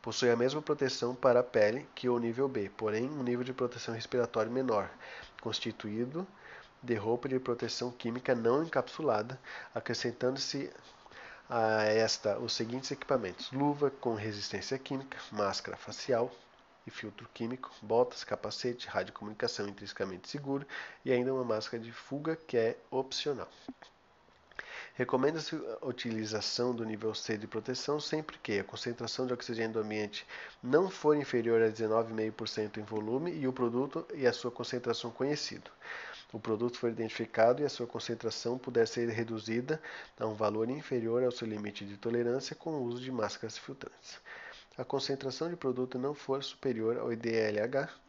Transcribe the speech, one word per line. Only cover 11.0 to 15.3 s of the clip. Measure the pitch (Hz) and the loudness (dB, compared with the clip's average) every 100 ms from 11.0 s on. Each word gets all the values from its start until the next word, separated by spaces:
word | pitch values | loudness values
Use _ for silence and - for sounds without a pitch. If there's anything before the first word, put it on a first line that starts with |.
| - - - - - | -20 -18 -16 -18 -2
a | 120 110 110 | 2 4 6
esta | 107 110 110 - 107 98 | 6 6 4 4 2 0
os | 117 | -2
seguintes | - 113 127 131 | -2 -2 -4 -4
equipamentos: | 139 - 135 95 87 - | -6 2 2 2 -6 -6
luva | 131 143 143 143 | 2 2 4 2
com | - 123 110 | 2 -2 0
resistência | 107 104 - 101 - 131 | -2 -4 -4 -6 -4 -6
química, | - 135 135 - - | -4 -6 -6 -12 -8